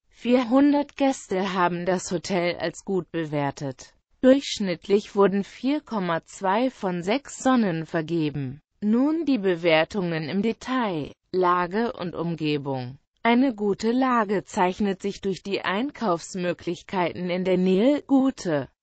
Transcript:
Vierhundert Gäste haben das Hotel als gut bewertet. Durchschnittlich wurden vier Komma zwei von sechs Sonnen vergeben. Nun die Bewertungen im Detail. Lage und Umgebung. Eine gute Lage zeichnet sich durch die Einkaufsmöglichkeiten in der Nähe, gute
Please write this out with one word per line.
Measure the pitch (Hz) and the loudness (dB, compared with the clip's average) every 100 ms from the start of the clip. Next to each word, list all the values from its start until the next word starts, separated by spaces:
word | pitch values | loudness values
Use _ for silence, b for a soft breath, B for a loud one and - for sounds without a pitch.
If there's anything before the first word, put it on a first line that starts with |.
| _ | _
Vierhundert | _ 233 247 233 262 285 285 285 | _ 0 2 4 4 6 4 0
Gäste | - 269 262 - 185 196 | 0 0 0 -4 -2 -2
haben | 190 175 175 | 2 0 0
das | 175 185 - | 0 -2 -2
Hotel | 175 - 190 175 - | -6 -2 -2 0 -2
als | 170 - | -4 -6
gut | - 190 160 | -4 -4 -2
bewertet. | 165 156 147 139 - 143 127 - _ _ _ | -6 -4 -2 -2 -4 -8 -10 -16 _ _ _
Durchschnittlich | 254 269 - - 196 165 - 202 - 202 | 6 6 4 -4 -4 -4 0 0 2 2
wurden | 196 202 | 4 2
vier | 190 - 254 294 | -4 -6 -4 -4
Komma | - 220 180 165 - | -4 -4 -2 -4 -6
zwei | - 190 208 262 | -6 0 2 0
von | - 196 180 | -2 -4 -2
sechs | 175 262 - - | 0 -2 -4 -4
Sonnen | 262 254 208 165 156 | 2 4 4 0 -4
vergeben. | 170 156 170 151 143 135 143 _ _ 208 | -4 -2 -2 -2 -2 -6 -8 _ _ 0
Nun | 233 277 320 | 2 2 0
die | 285 254 | 0 0
Bewertungen | 190 170 170 156 - 214 175 160 151 | 2 0 4 4 2 -2 -2 -2 -2
im | 185 | -2
Detail. | 220 226 - 254 220 160 139 - _ | -2 -4 -4 -2 -2 -4 -6 -12 _
Lage | 185 180 180 175 202 233 | 0 2 2 0 -2 -4
und | - 180 | -4 -8
Umgebung. | - 170 160 151 147 139 131 123 135 _ _ | -6 -6 -4 -2 -2 -4 -6 -8 -12 _ _
Eine | 233 240 277 | 2 2 2
gute | 208 208 190 220 | 0 -2 -2 0
Lage | 247 262 240 196 202 | 0 2 0 0 -2
zeichnet | - - 185 190 208 190 | -4 0 0 0 -2 -2
sich | 202 - | -6 -6
durch | 196 180 | -6 -6
die | 202 185 | -6 -6
Einkaufsmöglichkeiten | - 190 277 - 226 170 - 185 175 170 - 175 - 196 170 - 180 | -4 -4 -4 -4 -2 -2 -4 -6 -4 -4 -8 -10 -6 -4 -2 -4 -4
in | 180 | -2
der | 185 180 | 0 2
Nähe, | 185 185 247 294 | 4 4 4 2
gute | - 269 262 - 185 147 131 _ | 2 2 2 0 -2 -2 -4 _